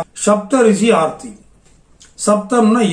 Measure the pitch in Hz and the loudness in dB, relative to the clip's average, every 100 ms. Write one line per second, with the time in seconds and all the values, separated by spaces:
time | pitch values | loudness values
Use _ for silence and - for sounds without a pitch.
0 | - - - 202 - 262 220 190 226 190 | -2 -4 -2 0 0 2 2 2 2 0
1 | 156 - - - - _ _ _ _ _ | -2 -6 -18 -20 -20 _ _ _ _ _
2 | - - - 208 - 240 214 240 196 | -20 -8 -2 -2 0 0 2 2 0